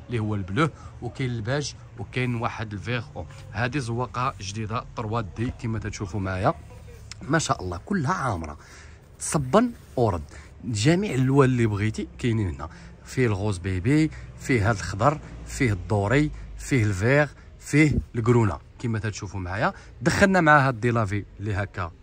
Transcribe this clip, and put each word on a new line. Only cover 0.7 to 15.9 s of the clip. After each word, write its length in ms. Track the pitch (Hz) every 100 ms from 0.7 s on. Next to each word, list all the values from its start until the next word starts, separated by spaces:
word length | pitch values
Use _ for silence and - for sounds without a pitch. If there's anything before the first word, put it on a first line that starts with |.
| - - -
وكاين 280 | 117 - 131
الباج، 440 | 117 107 147 143 - - -
وكاين 360 | 104 127 123
واحد 380 | 117 117 - 110
الفيغ 320 | 104 107 123 - 95
او. 100 | 80 - -
هادي 280 | 98 123 139
زواقه 540 | 117 117 123 120 131 -
جديده 440 | 98 113 107 117 - -
تروا 240 | 107 117
دي 320 | 95 110 120 -
كما 160 | 113 110
تتشوفوا 420 | 104 - 101 104
معايا، 340 | 95 92 113 - - - - - - -
ما 160 | - 160
شاء 240 | - -
الله 180 | 92 85 -
كلها 260 | 196 139
عامره، 460 | 185 131 85 78 73 - - - - - -
تصبن 520 | - 160 127 196 240 233 - -
ورد، 260 | 113 85 76 - - -
جميع 500 | - 104 123 175 208
الالوان 340 | 127 131 139 131
اللي 180 | 123 113
بغيتي 420 | 101 107 151 - -
كاينين 360 | 123 110 95
هنا. 140 | 69 - - - -
فيه 220 | - 135 120
الغوز 320 | 95 107 87
بيبي، 520 | 95 92 107 151 156 - - -
فيه 300 | - 123 98
هاد 60 | 107
الخضر، 420 | - 98 131 151 - - -
فيه 260 | - 127
الدوري، 580 | 95 90